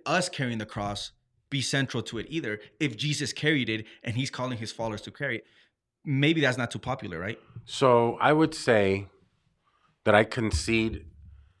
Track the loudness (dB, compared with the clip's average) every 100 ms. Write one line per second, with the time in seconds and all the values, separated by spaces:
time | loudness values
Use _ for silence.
0 | -2 0 -2 -4 -4 -4 -6 -6 -6 -6
1 | -10 _ _ _ -6 -4 0 0 0 -4
2 | -6 -8 -6 -6 -6 -8 -10 -4 -4 -2
3 | -4 -4 -6 -4 0 0 0 -4 -6 -12
4 | -6 -4 -4 -6 -8 -8 -10 -8 -8 -8
5 | -12 -8 -6 -6 -10 _ _ _ _ _
6 | -2 2 4 4 2 0 -4 -6 -6 -8
7 | -8 -8 -8 -10 _ -20 -10 2 6 6
8 | 4 2 4 4 2 0 4 4 6 2
9 | -2 _ _ _ _ _ _ _ _ _
10 | 6 6 6 0 -2 0 0 0 0 -4
11 | -14 -20 -20 -20 -20 _